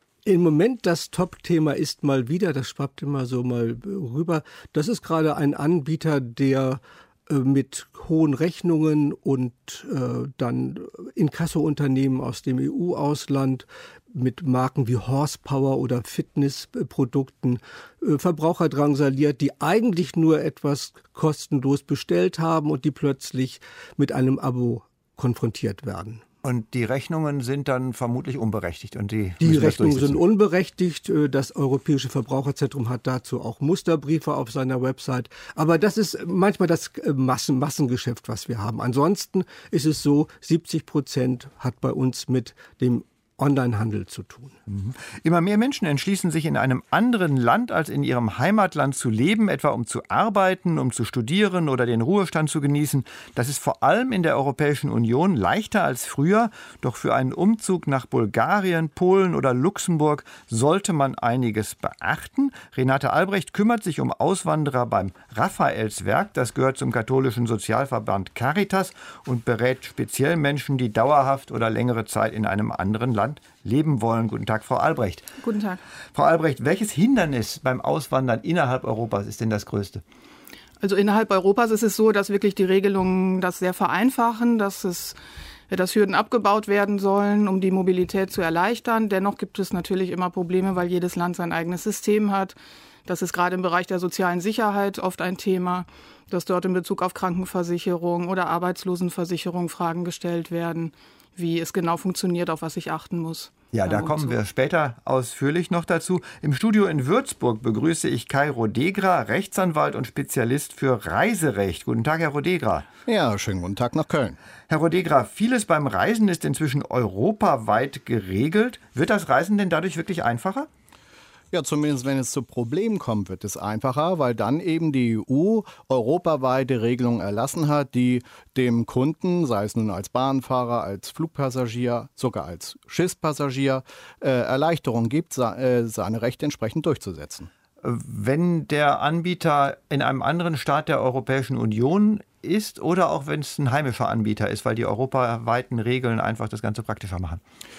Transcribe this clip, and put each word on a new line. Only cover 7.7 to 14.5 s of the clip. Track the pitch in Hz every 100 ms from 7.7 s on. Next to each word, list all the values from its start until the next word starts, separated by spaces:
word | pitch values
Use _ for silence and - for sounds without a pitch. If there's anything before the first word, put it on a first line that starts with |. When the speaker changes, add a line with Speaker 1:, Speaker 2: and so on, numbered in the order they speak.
| - - - -
Speaker 1:
hohen | 160 156
Rechnungen | 127 175 - 175 160 156 151 147
und, | - - 135 127 - - - 285
äh, | 156 123 123 135 -
dann | 123 127 127 156 - - 180 -
Inkasso-Unternehmen | 151 - 170 170 156 147 143 131 135 131
aus | 123 113
dem | - 127
E-U-Ausland | 139 269 175 147 147 147 - 139 135 131 - - - - _
mit | 165 123 -
Marken | 156